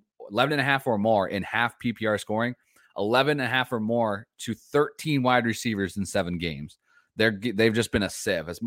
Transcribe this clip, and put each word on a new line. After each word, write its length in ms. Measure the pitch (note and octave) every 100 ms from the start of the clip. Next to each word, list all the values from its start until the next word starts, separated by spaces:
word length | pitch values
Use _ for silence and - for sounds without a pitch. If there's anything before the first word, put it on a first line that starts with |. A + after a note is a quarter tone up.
| - - -
eleven 240 | G#2 C#3
and 80 | D3
a 20 |
half 240 | C3+ C#3 C3+
or 100 | G#2+
more 320 | G#2+ G#2+ F#2
in 140 | G2
half 340 | F2+ A2 A#2 -
P 140 | A#2+
P 120 | A2 A2
R 120 | G#2
scoring. 380 | - G#2+ A#2+ B2+ _ _ _ -
eleven 420 | G#2 B2 C#3 D3
and 80 | A#2+
a 0 |
half 240 | B2+ B2
or 80 | A#2
more 480 | G#2+ A#2 A2+ G2+ A#2+ -
to 140 | -
thirteen 680 | G#2+ - C#3+ D3+ - D#3 C#3+
wide 220 | B2 B2 A#2
receivers 520 | G#2+ A#2+ G2+ F#2+ G#2
in 80 | F#2
seven 320 | G2+ F2 F2
games. 400 | E2+ C#2+ D2+ - _ _ _ -
They're 160 | A2
g-, 200 | G2 A#2+
they've 220 | G2 A2+
just 180 | A2 A2
been 120 | A#2
a 60 | F#2+
sieve. 380 | - A2 F2 D#2
As, 100 | F2